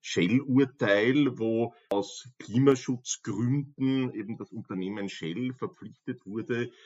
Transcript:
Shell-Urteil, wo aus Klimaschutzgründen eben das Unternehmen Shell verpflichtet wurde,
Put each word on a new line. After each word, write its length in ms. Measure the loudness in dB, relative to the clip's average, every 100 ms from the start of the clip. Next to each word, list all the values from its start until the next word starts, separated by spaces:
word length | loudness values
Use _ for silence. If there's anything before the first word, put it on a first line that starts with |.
Shell-Urteil, 1400 | -4 0 4 2 4 4 2 2 2 4 4 4 2 2
wo 360 | 0 2 0 -4 _
aus 380 | -2 -2 -10 -18 _
Klimaschutzgründen 1800 | -2 4 6 4 0 -6 -6 -8 -6 -2 0 0 -2 -4 0 0 -2
eben 220 | -6 -10 -10
das 160 | -10
Unternehmen 560 | -12 -8 -6 -4 -4 -6
Shell 440 | -6 -8 -4 -6
verpflichtet 720 | -6 -8 -10 -18 -14 -10 -10
wurde, 460 | -8 -8 -4 -4 -4 -8